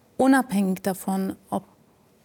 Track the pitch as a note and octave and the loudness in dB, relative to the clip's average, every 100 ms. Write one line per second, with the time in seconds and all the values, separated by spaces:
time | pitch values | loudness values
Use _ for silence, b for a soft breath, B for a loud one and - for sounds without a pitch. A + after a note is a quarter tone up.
0 | _ - C4 C4+ B3 G3 F#3+ F#3 G3 F#3 | _ 0 4 4 2 0 0 -2 -4 -4
1 | - F#3+ F#3+ - _ G3 - _ _ _ | -4 -4 -4 -8 _ -8 -8 _ _ _
2 | _ _ | _ _